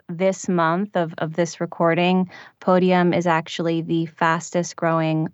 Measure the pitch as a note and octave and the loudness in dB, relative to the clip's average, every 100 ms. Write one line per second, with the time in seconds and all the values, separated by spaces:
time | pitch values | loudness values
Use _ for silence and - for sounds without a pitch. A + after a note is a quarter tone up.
0 | - E3+ F#3+ F#3 - F3 E3 F3 G#3 F3+ | -10 -2 -2 -2 -2 0 2 0 -2 -2
1 | D#3+ - D#3 D#3+ E3+ - E3+ - E3+ E3+ | -4 -4 -6 -2 -4 -4 -8 0 0 2
2 | F3+ F#3 F3+ - - - - F#3 F#3 F3+ | 2 2 0 -6 -20 -6 2 4 4 4
3 | F3 F3 F3 D#3+ E3 - E3+ E3 E3+ E3 | 2 2 2 0 -2 -6 -2 -2 -2 -2
4 | E3 - E3 E3 - F3 E3 - E3 E3 | -2 -2 -2 -2 -2 -4 -4 -4 -2 0
5 | D#3+ D#3 D#3+ | 0 -2 -2